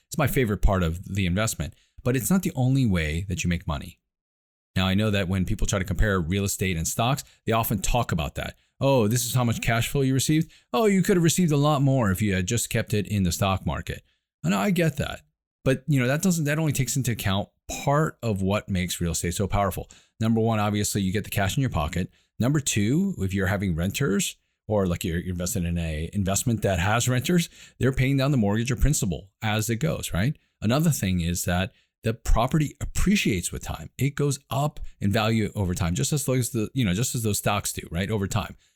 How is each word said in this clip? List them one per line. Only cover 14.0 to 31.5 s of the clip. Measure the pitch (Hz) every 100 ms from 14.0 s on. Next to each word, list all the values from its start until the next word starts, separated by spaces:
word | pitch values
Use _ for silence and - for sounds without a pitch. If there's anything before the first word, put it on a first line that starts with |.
| - _ _ _
I | 156
know, | 202
I | 208
get | 175 160 -
that. | - - - _ _ _
But, | - 131 -
you | 139
know, | 123
that | 151
doesn't, | 190 170
that | 143 151
only | 160
takes | 135 123 135
into | 123
account | 107 101 98 95 _ -
part | - 143 147 160 -
of | 117 98
what | 95 104 -
makes | 92 90 -
real | 85
estate | 80 87
so | 87 95
powerful. | 101 98 - - - _ -
Number | 113 113
one, | 113 107
obviously, | 104 104 101 107
you | 95
get | 101
the | -
cash | 104 98 143
in |
your | 127
pocket. | 82 76 85 90 _ _ -
Number | 120 151
two, | - - 104 151 196 -
if | 95
you're | 95 92
having | 101 98
renters | 80 92 - 139 101 - - _ _ -
or, | 107 92
like, | 82
you're | 87 85
invested | 90 90 87 95
in | 85 85
a | 82 78 82
investment | 104 92 98 123 107
that | 101 90
has | 95 117 120
renters, | 123 - 147 - - - -
they're | 127
paying | 139 131 139
down | 135
the | 135
mortgage | 101 107 127
or | 123
principal | 143 151 104 71 - _
as | 107 107 104
it | 113
goes, | - - -
right? | 82 120 - _ _
Another | 104 139 165
thing | 131 95 90
is | 85 87
that | -